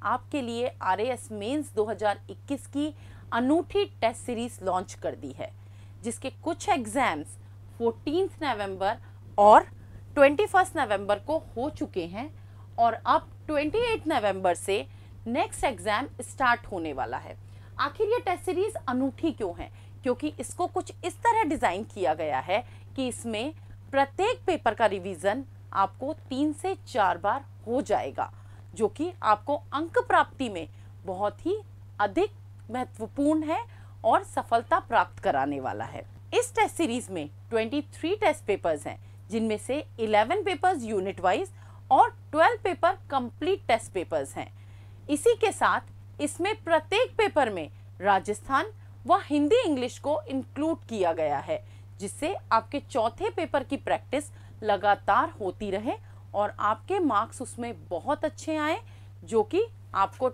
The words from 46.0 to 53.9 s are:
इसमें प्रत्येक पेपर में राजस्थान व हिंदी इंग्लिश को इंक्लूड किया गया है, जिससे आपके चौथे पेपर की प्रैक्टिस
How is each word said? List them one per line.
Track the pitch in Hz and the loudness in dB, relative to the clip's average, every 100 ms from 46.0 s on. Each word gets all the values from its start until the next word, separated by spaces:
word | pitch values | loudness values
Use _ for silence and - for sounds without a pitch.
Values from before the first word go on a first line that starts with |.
| - - | -16 -6
इसमें | 285 - 370 427 | -4 -2 -2 -2
प्रत्येक | - 320 - 403 494 - | 2 2 4 2 2 2
पेपर | 427 - 220 | 2 4 2
में | 190 147 - - - | 0 -6 -12 -16 -2
राजस्थान | 190 196 190 208 - 269 415 - - - - | 4 4 2 -4 0 0 0 -6 -16 -6 2
व | 370 | 2
हिंदी | 370 294 294 466 | 4 2 6 6
इंग्लिश | 440 269 254 - | 6 2 -2 -4
को | 269 302 | -2 -2
इंक्लूड | - 269 - - 311 330 - | -2 -6 -6 -2 -2 -2 -4
किया | 226 175 | 0 2
गया | 165 156 143 | 2 0 0
है, | 151 156 - - - - | -2 -4 -6 -18 -18 -10
जिससे | 196 - 302 - - | -8 -4 -4 -4 0
आपके | 226 - 285 | 2 2 -4
चौथे | - 262 - - 415 | -2 0 0 0 -4
पेपर | - 320 202 | -2 -2 -2
की | 254 277 | -2 -4
प्रैक्टिस | - | 0